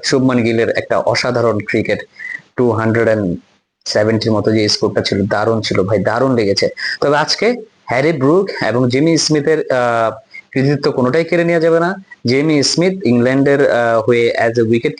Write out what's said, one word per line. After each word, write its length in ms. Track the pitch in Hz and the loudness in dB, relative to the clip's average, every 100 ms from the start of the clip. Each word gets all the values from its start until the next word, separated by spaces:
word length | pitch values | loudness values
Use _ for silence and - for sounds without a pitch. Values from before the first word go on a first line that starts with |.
শুভমান 400 | - 139 131 123 | -2 0 2 2
গিলের 260 | 117 113 110 | 0 0 0
একটা 280 | - - - | -2 -2 -2
অসাধারণ 600 | - 117 127 120 117 104 | 0 -2 -2 0 0 -2
ক্রিকেট, 400 | 104 113 104 101 - - - - - - | -2 -2 -2 -4 -6 -16 -14 -16 -10 -2
টু 160 | 123 | 0
হান্ড্রেড 340 | 110 113 113 113 | 0 0 2 2
অ্যান্ড 340 | 110 98 85 - _ _ _ - | 0 -2 -6 -10 _ _ _ -4
সেভেন্টির 460 | 113 107 110 107 | 0 0 0 0
মতো 200 | 107 101 | 0 2
যে 180 | 110 104 | 2 0
স্কোরটা 320 | - 139 107 | 0 -2 -2
ছিল, 240 | 101 98 101 | -2 -2 -2
দারুণ 360 | 107 107 113 | 0 0 -2
ছিল 220 | 107 110 | -2 -2
ভাই, 160 | 95 107 | 0 0
দারুণ 360 | 104 110 135 120 | 0 0 0 0
লেগেছে। 320 | 101 98 - - - - | 0 0 -2 -4 -8 -4
তবে 160 | 147 147 | 0 0
আজকে 380 | 156 - 214 247 - _ - | 0 -2 -2 -2 -8 _ -6
হ্যারি 260 | 120 147 | -2 0
ব্রুক 520 | 160 135 175 196 - | 2 2 2 0 -4
এবং 260 | - 117 127 | -2 0 0
জিমি 280 | 127 160 190 | 2 2 2
স্মিথের, 540 | - 151 143 151 - | 0 0 2 0 0
আহ, 400 | 127 123 117 113 110 - - - | 0 0 0 0 -4 -12 -20 -8
কৃতিত্ব 400 | 135 135 143 147 | -2 0 0 0
কোনোটাই 340 | 135 123 156 165 | 0 0 0 0
কেড়ে 180 | 175 | 0
নেওয়া 160 | 170 170 | 0 2
যাবে 200 | 165 165 | 2 2
না। 160 | 170 196 - - 117 | 0 -4 -12 -8 -2
জিমি 360 | 131 156 151 | 0 2 2
স্মিথ 420 | 135 - 180 190 120 | 0 0 0 0 0
ইংল্যান্ডের, 680 | 120 120 135 139 139 143 | 2 2 2 2 2 2
আহ, 300 | 117 117 113 | 2 2 0
হয়ে 320 | 110 120 117 - 117 | 2 2 2 0 0
as 60 | |
a 100 | 117 | 0
wicket 300 | 113 117 - | 0 0 -2